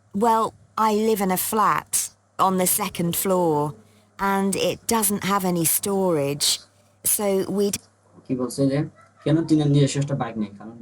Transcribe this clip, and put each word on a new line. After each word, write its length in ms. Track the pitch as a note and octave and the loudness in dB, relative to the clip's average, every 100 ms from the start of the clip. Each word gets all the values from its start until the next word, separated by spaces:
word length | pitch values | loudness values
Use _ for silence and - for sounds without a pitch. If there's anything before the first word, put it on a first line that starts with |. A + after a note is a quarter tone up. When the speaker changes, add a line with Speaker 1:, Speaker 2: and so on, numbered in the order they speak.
| _ G3+ A#3 | _ -2 2
Speaker 1:
Well, 200 | A3+ G#3+ - _ - A3 | 2 0 -6 _ -2 0
I 20 | G#3 A3 | 2 2
live 120 | G#3+ F#3+ | 2 0
in 60 | F#3 | 0
a 20 | - | 0
flat 400 | A3 F#3+ D3+ - - - _ _ - F#3+ | 0 2 0 -2 -4 -6 _ _ 0 2
on 60 | F#3 | 2
the 80 | F#3 G3 | 0 0
second 300 | G3 - E3+ E3 | -4 -4 -4 -2
floor, 380 | G3 F#3 E3+ D3 D3 D3 - _ _ - G3 | 0 2 2 2 -2 -6 -18 _ _ -6 -2
and 180 | G3 G3 F#3 F3+ | 0 0 0 -2
it 80 | - - A3+ | -4 -2 0
doesn't 280 | G#3 G3+ F#3 | 0 -2 0
have 120 | G3+ F#3 | 0 0
any 140 | F3 D#3 - | 0 0 0
storage, 680 | G#3 G3 F#3+ D#3 C#3 C#3+ - - - _ _ _ - - | -2 0 2 0 0 -2 -2 -4 -8 _ _ _ -4 -2
so 100 | G#3 F#3+ - F#3+ | 0 0 -2 -2
we'd 200 | G3+ - - _ _ - - | -2 -4 -12 _ _ -16 -6
Speaker 2:
কি 80 | B2+ | -4
বলছে 200 | B2 - C#3 | -4 -2 0
যে, 80 | C#3+ E3 - - _ | 0 -4 -8 -20 _
কেন 140 | D3 D#3 E3 | 0 2 2
টিনার 220 | D#3 D3 | 2 4
নিজস্ব 220 | C#3+ C3+ C#3 | 4 4 2
একটা 120 | C#3 C3+ | -2 -2
বাইক 140 | A#2 A2 | -4 -6
নেই? 100 | G2+ - | -6 -8
কারণ 180 | A2 A#2 | -18 -12